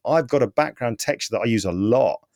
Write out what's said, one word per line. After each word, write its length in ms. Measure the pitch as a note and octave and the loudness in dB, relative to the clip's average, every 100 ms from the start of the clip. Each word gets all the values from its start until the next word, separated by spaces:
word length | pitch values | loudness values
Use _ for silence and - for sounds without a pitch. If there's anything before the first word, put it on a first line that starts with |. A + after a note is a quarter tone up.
| - | -2
I've 220 | D#3+ C3 | 0 2
got 160 | C#3+ | 0
a 20 | A#2 | 0
background 540 | - D3+ - A#2+ G#2+ | 0 -2 -2 -6 -4
texture 320 | - D3 - | -4 -4 -4
that 100 | G#2+ | -2
I 40 | A#2 | 0
use 180 | A2+ | 0
a 80 | F#2+ | 0
lot. 480 | F2+ G#2 B2+ G#2+ - _ | 0 2 4 2 0 _